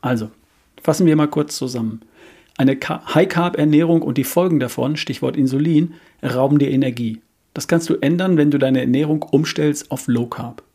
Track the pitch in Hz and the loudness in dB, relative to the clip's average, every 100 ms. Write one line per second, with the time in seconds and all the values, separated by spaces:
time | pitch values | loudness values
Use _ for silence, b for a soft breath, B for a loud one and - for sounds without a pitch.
0 | 127 120 110 _ _ _ _ - - 156 | -2 -4 -4 _ _ _ _ -8 -2 2
1 | 175 156 147 151 147 - 131 123 113 110 | 4 4 2 -2 -4 -6 -8 -6 -6 -8
2 | b b b b b b 135 135 - 160 | b b b b b b 0 0 -4 -8
3 | - 151 190 170 175 170 151 151 165 165 | 0 2 2 2 -2 0 2 4 4 2
4 | 151 131 131 - 180 160 123 - 127 151 | 2 -2 -2 0 2 0 -2 -4 -4 -4
5 | - 135 120 117 131 135 156 156 - B | -6 -4 -4 0 0 0 2 2 0 B
6 | B B 131 123 135 147 139 135 135 120 | B B -6 0 2 4 2 2 0 -2
7 | 117 110 _ _ _ - - 170 165 160 | -6 -8 _ _ _ -12 0 0 0 -2
8 | 139 170 190 170 147 143 131 131 127 127 | 0 0 2 2 4 2 2 2 2 0
9 | 151 156 - 143 160 - 151 147 - - | 2 -2 2 0 2 0 -2 -2 -6 -10
10 | - 120 117 - 117 113 _ | -2 -2 -2 -8 -10 -12 _